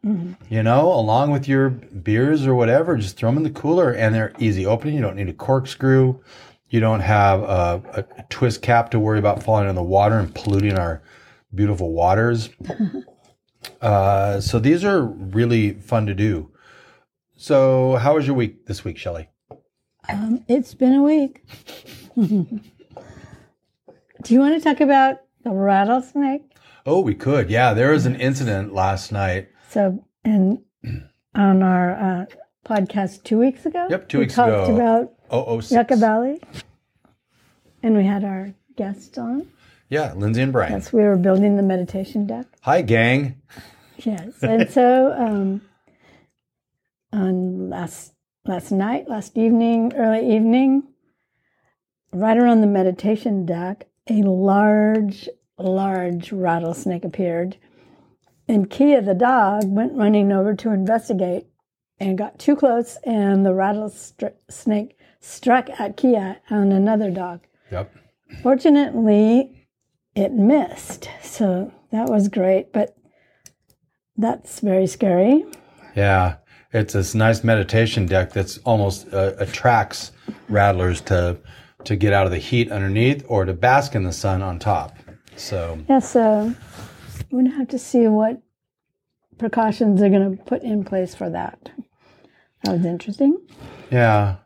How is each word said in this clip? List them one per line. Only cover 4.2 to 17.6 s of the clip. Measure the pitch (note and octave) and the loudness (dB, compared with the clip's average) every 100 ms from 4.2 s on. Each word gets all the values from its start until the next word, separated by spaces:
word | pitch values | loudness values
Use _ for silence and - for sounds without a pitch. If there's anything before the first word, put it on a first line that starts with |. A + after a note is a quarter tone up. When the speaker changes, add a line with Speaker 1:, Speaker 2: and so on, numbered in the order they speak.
| G#2+ - | -2 -2
Speaker 2:
easy | A2+ F#2+ | -2 0
opening. | F#2+ A2 D3+ | 0 -2 -2
You | D3 | -4
don't | G#2+ F#2+ | -4 -4
need | F#2+ | -8
a | |
corkscrew. | - - C3 C3 - C3 C3 C3 C3 _ - - _ _ | -8 -2 -2 -2 -4 2 4 2 0 _ -20 -20 _ _
You | A#2 | 0
don't | A2 A2 | 2 0
have | F2+ G#2 G2+ F#2+ | 2 4 4 2
a, | F#2+ F#2+ F2 F2 - - - - | 0 -2 0 -4 -6 -12 -12 -16
a | - | -18
twist | - B2 A2 | -2 -2 -2
cap | - A#2 A#2 | 2 2 2
to | A2+ | -2
worry | G#2+ G#2+ | 0 0
about | G#2 G2 | 0 -2
falling | - G#2+ G2 | 0 0 0
in | |
the | F#2 | -2
water | F2 F#2+ G#2 A2 | 0 2 4 2
and | F#2 | -2
polluting | - - G2 G#2 F#2+ | -6 -2 0 0 0
our | E2+ D#2+ _ - - _ _ | -4 -6 _ -20 -20 _ _
beautiful | G2 G#2 F#2+ E2+ | -2 -2 0 -4
waters. | E2 F2 G2+ A#2 A#2 A2 | 0 2 2 2 -2 -6
Speaker 1:
<laughs> | _ - - G3+ - - _ _ _ _ _ - - | _ -14 -6 -6 -6 -16 _ _ _ _ _ -20 -6
Speaker 2:
Uh, | A2+ G2+ G2 G2 G2+ G2+ | 0 2 2 2 0 -2
so | - A#2 | -2 0
these | A#2 E3+ G3+ | 2 2 2
are | F#3+ | 0
really | B2+ - F#2+ G2+ A#2+ A#2 G#2 | -2 -8 -6 -2 0 2 0
fun | G2+ - A#2 G#2+ | -4 -4 -2 -2
to | |
do. | F#2+ G#2+ F2+ D#2 _ _ - _ _ _ _ _ _ | -2 -2 -2 -8 _ _ -20 _ _ _ _ _ _
So | - C#3+ | 0 2